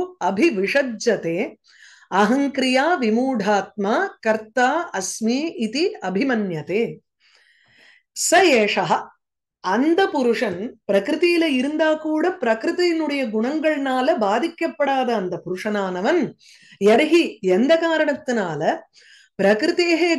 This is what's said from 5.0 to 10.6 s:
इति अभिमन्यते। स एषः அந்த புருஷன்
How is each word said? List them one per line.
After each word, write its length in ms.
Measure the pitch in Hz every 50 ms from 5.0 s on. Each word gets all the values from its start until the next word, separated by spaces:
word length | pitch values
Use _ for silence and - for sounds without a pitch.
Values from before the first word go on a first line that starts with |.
| 185 - - - 220 220 240 269 302 330 - 381 226
इति 200 | 208 220 277 339 415 - - -
अभिमन्यते। 800 | 185 185 196 254 269 247 220 208 190 170 156 147 - 175 214 233 170 156 - _ _ _ _ _ _ _ _ _ _ _ _ _ _ _ _ - - _ _ _ _ -
स 180 | - - - 320
एषः 600 | 359 392 339 269 226 208 208 - 208 180 160 220 - - - - _ _ _ _ _ _ _ _ _
அந்த 480 | - 180 190 226 269 320 339 349 381
புருஷன் 680 | - - 285 254 240 226 226 254 214 175 175